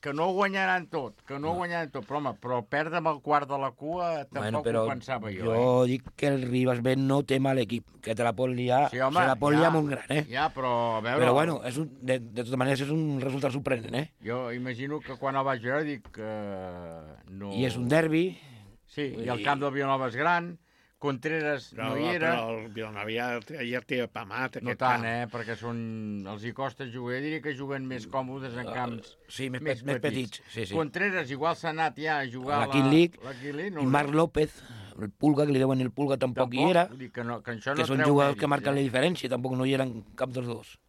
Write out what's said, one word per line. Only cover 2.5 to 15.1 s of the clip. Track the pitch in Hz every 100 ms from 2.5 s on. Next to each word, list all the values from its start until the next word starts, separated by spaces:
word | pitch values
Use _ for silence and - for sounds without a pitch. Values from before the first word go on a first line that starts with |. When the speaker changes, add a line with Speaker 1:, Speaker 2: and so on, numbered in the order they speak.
| 123 110
Speaker 1:
perdre | 143 156 170
amb | 160
el | 147
quart | 151 147 143
de | 139
la | 135
cua | 131 147 175 175 160 139
tampoc | 143
Speaker 3:
Bueno, | 107 135
però | 147 113 113
Speaker 1:
ho |
pensava | 131 - 123 107
jo, | 95 113
Speaker 3:
jo | 113 123 127
Speaker 1:
eh? | 127
Speaker 3:
dic | 131 - -
que | 147
el | 139
Ribas | 127 127 127 123
B | 120 131
no | 135 135
té | 139 135
mal | 135 135
equip, | 110 113 - -
que | - 113
te |
la | 120
pot | 113 127
liar, | 123 123 127 143
Speaker 1:
Sí, | 120
home, | 131 156
Speaker 3:
se | 170
la | 123
pot | 143
Speaker 1:
ja, | 151
Speaker 3:
liar | 165
molt | 160 147
gran, | 135 -
eh? | 143 147
Speaker 1:
ja, | 123 151
però, | - 127 120 117 110
a |
veure | 110 120 123
Speaker 3:
Però, |
bueno, | 127 165 147
és | 123 127
un, | 156 131
de, | 123 131
de | 117 107
totes | 117 127
maneres | 131 135
és | 139
un | 160 156 139
resultat | 131 135 139
sorprenent, | 127 135 127 120
eh? | 120 156 _
Speaker 1:
Jo | 104 123 123
imagino | 123 127 120 139 151
que | -